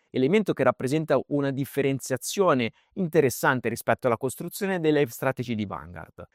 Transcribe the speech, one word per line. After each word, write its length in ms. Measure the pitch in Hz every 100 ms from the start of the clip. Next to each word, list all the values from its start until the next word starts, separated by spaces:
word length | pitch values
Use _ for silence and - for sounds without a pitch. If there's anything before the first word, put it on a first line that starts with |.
| _
elemento 440 | - 131 208 196
che 100 | 151
rappresenta 560 | 131 - 131 151 160 135 -
una 200 | 143 139
differenziazione 1200 | 131 135 - 135 135 - 127 - - 185 139 117 - _
interessante 720 | - 180 165 139 - 160 127 113
rispetto 380 | 113 - 117 131
alla 100 | 113
costruzione 640 | 131 - 165 - 196 190
delle 200 | 156 151
life 120 | 143
strategy 440 | - 131 131 123 110
di 100 | 101
Vanguard. 600 | 87 80 90 - - -